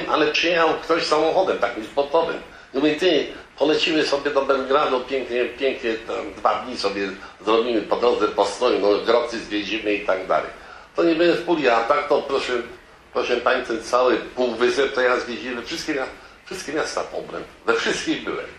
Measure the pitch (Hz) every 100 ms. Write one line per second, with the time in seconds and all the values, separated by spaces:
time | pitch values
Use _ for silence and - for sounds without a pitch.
0 | - 131 156 151 165 170 165 156 - 165
1 | 165 151 160 165 170 - 101 107 107 -
2 | 143 160 - - - - - 131 151 151
3 | 180 151 - - - - 143 151 180 156
4 | 139 139 143 139 135 135 127 139 139 131
5 | 123 135 120 120 - - 135 113 117 110
6 | - 113 107 98 117 107 117 117 98 98
7 | 98 92 - - 107 113 123 113 - 104
8 | 120 113 104 - 98 - 123 101 101 101
9 | - 117 120 113 98 104 101 107 104 101
10 | 98 92 92 78 - - - - - -
11 | 170 160 175 151 - 165 131 117 - 143
12 | 143 139 - 135 - 123 - - - -
13 | - 123 123 120 120 127 123 113 - 123
14 | 127 107 - - 123 110 123 123 135 -
15 | 127 123 120 113 117 120 113 165 - 143
16 | 127 - - - - 190 - 135 - -
17 | - 85 - 82 - - - 117 214 -
18 | - 311 - - -